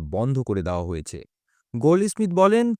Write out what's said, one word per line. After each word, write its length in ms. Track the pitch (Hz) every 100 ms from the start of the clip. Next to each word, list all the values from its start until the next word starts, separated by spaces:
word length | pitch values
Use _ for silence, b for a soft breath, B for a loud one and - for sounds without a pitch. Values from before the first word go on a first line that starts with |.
বন্ধ 340 | 78 92 123 131
করে 220 | 120 98
দেওয়া 200 | 87 87
হয়েছে। 360 | 87 82 71 82 - _ _ _ _
গোল্ডস্মিথ 580 | 123 143 180 208 - 214
বলেন, 320 | 175 196 226 240